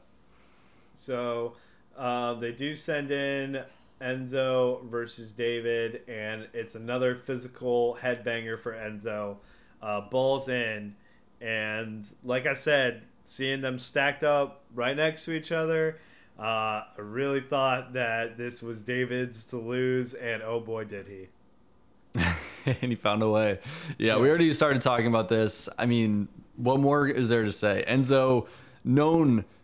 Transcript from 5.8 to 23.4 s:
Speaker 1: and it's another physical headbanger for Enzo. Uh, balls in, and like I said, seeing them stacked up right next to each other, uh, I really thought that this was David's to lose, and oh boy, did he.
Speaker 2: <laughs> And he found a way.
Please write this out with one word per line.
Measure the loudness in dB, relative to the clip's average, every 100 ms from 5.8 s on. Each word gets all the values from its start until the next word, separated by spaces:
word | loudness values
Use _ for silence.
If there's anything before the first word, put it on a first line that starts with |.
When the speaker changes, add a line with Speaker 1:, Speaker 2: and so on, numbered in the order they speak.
| -2 -6 -12
Speaker 1:
and | -10 -8 -8 -10
it's | -10 -10
another | -10 -6 0 0
physical | -2 -6 -8 -8 -8 0 2 2 0
headbanger | -2 -2 -2 -4 -4 -8
for | -8
Enzo. | -8 -10 -8 -6 -6 -6 -10 -16 -20 _ _
Uh, | -4 -4
balls | -2 0 2 2 0
in, | -2 -2 -4 -10 -14 _ _ _ _
and | -6 -4 -4 -4 -6 -10 -14 -16
like | -4 -2 -2
I |
said, | -2 2 4 2 0 -12 -20
seeing | -12 -6 -2 -2
them | -2 -4
stacked | -4 0 0 2
up | 2 2 2 -4 -16
right | -4 -2 0
next | 0 -2
to | -6
each | -6 -4
other, | -2 0 0 0 -4 -16 -20 -20 -8
uh, |
I | -4 0 0 -2 -6 -14
really | -10 -4 -2 -2
thought | 0 0 2 0 -2
that | -4 -2 -2 -4 -6
this | -8 -8
was | -10 -10
David's | -4 -2 0 -2 -4 -6 -10
to | -8
lose, | -4 -2 0 0 -2
and | -6 -6 -4
oh | -2 -4
boy, | -4 -8
did | -6 -10 -12
he. | -16 -18 _ _ _ _ _ _ _ _
Speaker 2:
<laughs> | 0 0 0 -6 -6
And | -2 0 0
he |
found | 0 2 2
a | 4
way. | 4